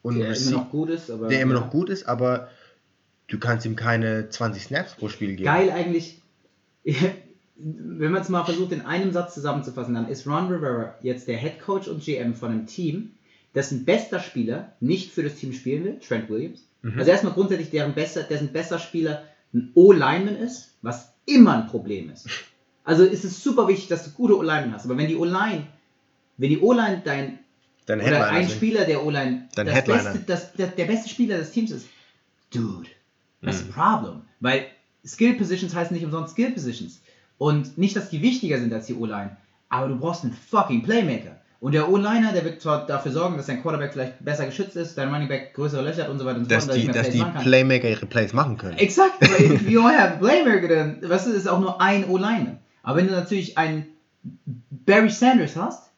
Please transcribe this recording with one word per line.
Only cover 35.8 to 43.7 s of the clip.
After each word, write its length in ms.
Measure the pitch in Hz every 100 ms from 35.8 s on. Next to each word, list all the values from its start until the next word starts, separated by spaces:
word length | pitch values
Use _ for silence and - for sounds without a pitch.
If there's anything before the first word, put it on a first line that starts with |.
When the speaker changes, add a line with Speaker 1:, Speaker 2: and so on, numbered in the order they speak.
| 170 170
Speaker 2:
nicht 100 | 160
umsonst 260 | 160 147
Skill 180 | - 254
Positions. 500 | 247 127 113 85 - _ _ _ _
Und 400 | 147 147 131 -
nicht, 180 | 196 214
dass 140 | -
die 120 | 151
wichtiger 360 | 226 247 175 135
sind 160 | 117
als 140 | 110 -
die 60 | 110
O-Line, 400 | 113 104 101 - _ _ _
aber 200 | 127 135
du 80 | 127
brauchst 240 | 160 -
einen 100 | 123
fucking 480 | - _ 208 - 120
Playmaker. 560 | 127 233 175 113 - - _ _
Und 120 | 131
der 160 | 151 156
O-Liner, 440 | 202 208 226 220
der 100 | 180
wird 180 | 160 160
zwar 240 | 160 147 -
dafür 260 | 139 143
sorgen, 240 | 147 180 156
dass 80 | -
dein 160 | 127
Quarterback 320 | 165